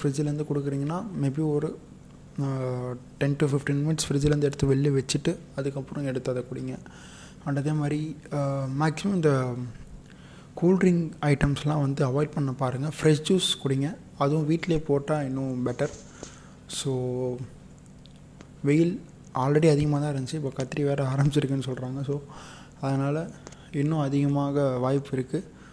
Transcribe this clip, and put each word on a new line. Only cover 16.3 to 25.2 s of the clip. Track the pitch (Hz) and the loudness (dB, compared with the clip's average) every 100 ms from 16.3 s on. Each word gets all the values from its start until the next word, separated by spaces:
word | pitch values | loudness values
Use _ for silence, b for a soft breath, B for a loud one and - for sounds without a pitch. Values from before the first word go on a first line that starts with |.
| B B B - | B B B -12
So, | - 139 127 127 123 127 123 123 - - - - - - - - - - - | -6 -2 -2 -2 -2 -2 -4 -8 -16 -20 -20 -20 -20 -20 -20 -20 -20 -20 -4
வெயில் | 143 151 170 220 - - - 123 | 2 4 4 0 -8 -20 -8 -2
already | 135 147 160 | 2 6 6
அதிகமா | 147 147 143 | 6 4 2
தான் | 147 139 | 0 -2
இருந்துச்சு. | 127 | -4
இப்போ | 160 135 | -4 -4
கத்திரி | 131 131 151 | -4 -4 0
வேற | 143 139 | 0 2
ஆரம்பிச்சிருக்குன்னு | 135 135 143 143 135 135 127 | 0 2 2 4 0 0 -2
சொல்றாங்க. | 123 127 135 | -6 -6 -6
So, | 135 143 - B B B B - | -4 -4 -6 B B B B -8
அதனால | 135 135 139 151 175 B B B B | -2 0 0 -2 -4 B B B B
இன்னும் | 143 147 160 | -2 0 2
அதிகமாக | 139 143 143 143 143 143 139 127 | 2 2 2 2 2 2 2 2
வாய்ப்பு | 127 139 135 | 2 2 0
இருக்கு. | 131 | -4